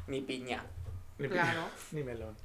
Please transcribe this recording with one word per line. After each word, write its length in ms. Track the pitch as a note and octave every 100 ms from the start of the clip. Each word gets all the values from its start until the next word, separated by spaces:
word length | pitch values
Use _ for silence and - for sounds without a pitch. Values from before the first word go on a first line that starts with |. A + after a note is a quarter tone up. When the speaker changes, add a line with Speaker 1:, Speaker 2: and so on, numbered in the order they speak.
| -
Speaker 1:
Ni 160 | C3+
piña. 420 | C3+ C3 B2+ A2+ - - - - - -
Speaker 2:
Ni 100 | C#3
piña, 140 | F3+
Speaker 3:
Claro. 260 | E3+ E3 E3+ - -
Speaker 2:
ni 100 | D#3
melón. 320 | C3 A#2 A2 G#2+